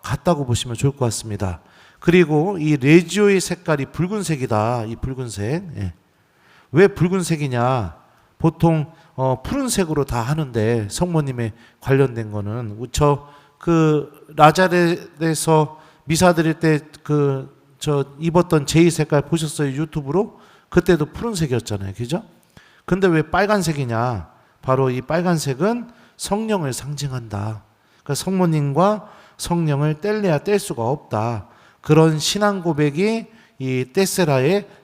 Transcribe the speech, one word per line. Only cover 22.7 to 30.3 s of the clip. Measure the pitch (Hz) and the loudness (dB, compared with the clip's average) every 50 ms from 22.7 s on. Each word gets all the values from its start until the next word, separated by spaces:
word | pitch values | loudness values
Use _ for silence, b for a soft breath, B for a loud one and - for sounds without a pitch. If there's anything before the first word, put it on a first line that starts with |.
| b b b | b b b
근데 | - 180 190 190 185 | -2 -2 2 2 2
왜 | 165 156 151 | 2 2 0
빨간색이냐? | 156 156 175 202 202 214 202 175 160 156 143 135 120 113 113 120 127 120 95 82 - b b b b b b - | 0 0 0 2 2 2 0 0 -2 -2 -4 -4 -4 -2 -2 -2 -2 -4 -6 -8 -12 b b b b b b -2
바로 | 131 131 127 135 131 | -2 0 2 2 0
이 | 123 127 | 0 -4
빨간색은 | 123 - 151 175 170 185 170 156 147 143 131 123 170 214 240 240 233 B B B B B B | -6 -4 -4 -2 0 0 0 0 -2 -4 -4 -2 0 -2 -2 -2 -6 B B B B B B
성령을 | B - - 196 214 226 220 214 185 156 135 120 | B -6 -4 -4 -4 -2 -2 -2 -2 -2 -4 -6
상징한다. | - - 139 147 143 143 139 131 127 117 110 104 101 101 110 110 107 - _ _ b b b b b b | -6 -8 -10 -8 -8 -8 -6 -8 -8 -10 -8 -8 -6 -6 -6 -8 -10 -14 _ _ b b b b b b
그러니까 | - 143 | -8 -6
성모님과 | - - 185 190 185 180 170 160 151 143 143 135 156 180 202 214 208 - B B B B B B | -6 -4 -4 0 0 2 2 2 0 0 0 2 2 2 2 2 0 -4 B B B B B B
성령을 | B - - 175 170 165 151 143 139 147 151 156 151 | B -6 -4 -2 -2 0 0 0 0 0 -2 -2 -2
뗄래야 | - 208 214 214 202 185 | -2 -4 -2 0 0 0